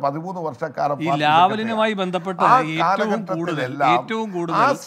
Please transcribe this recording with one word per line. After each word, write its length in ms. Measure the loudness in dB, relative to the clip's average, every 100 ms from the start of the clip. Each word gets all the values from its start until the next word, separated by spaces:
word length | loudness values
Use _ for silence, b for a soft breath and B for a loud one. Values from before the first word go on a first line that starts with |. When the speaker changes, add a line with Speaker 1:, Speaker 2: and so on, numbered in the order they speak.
Speaker 1:
പതിമൂന്ന് 360 | -4 -4 -8 -8 -8
വർഷക്കാലം 500 | -6 -8 -2 -2 -2
Speaker 2:
ഈ 40 | -2
Speaker 1:
പാർട്ടി 160 | 0
Speaker 2:
ലാവലിനുമായി 680 | 4 6 4 2 -2 0 0
Speaker 1:
സെക്രട്ടറി 100 | 0
Speaker 2:
ബന്ധപ്പെട്ട് 420 | -2 -2 -4 2 4
Speaker 1:
ആ 80 | 4
Speaker 2:
ഏറ്റവും 640 | 4 0 0 0 0 -2 -4
കൂടുതൽ, 280 | -4 -4 -2
Speaker 1:
കാലഘട്ടത്തിലെല്ലാം 340 | -4 0 2 2
Speaker 2:
ഏറ്റവും 320 | 0 -4 -4 -4
കൂടുതൽ 260 | -2 2 2
Speaker 1:
ആ 20 | 2